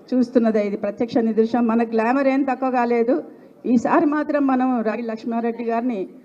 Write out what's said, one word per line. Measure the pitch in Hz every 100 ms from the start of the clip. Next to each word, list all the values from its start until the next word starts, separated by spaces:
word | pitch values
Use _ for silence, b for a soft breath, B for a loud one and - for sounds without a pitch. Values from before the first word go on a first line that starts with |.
| -
చూస్తున్నదే, | 254 233 254 226 214 208
ఇది | 202
ప్రత్యక్ష | 202 208 233 247
నిదర్శనం. | 226 220 226 240 233
మన | 226
గ్లామర్ | 233 220 220 269 269
ఏం | 269
తక్కువ | 269 254 262
కాలేదు. | 247 240 240 233 294 - B B B -
ఈసారి | 254 - 285 320
మాత్రం | 302 294 294 269
మనం | 262 262 247
రాగి | 220 214
లక్ష్మారెడ్డి | 233 226 247 233 233 233
గారిని | 233 226 247 214 180 -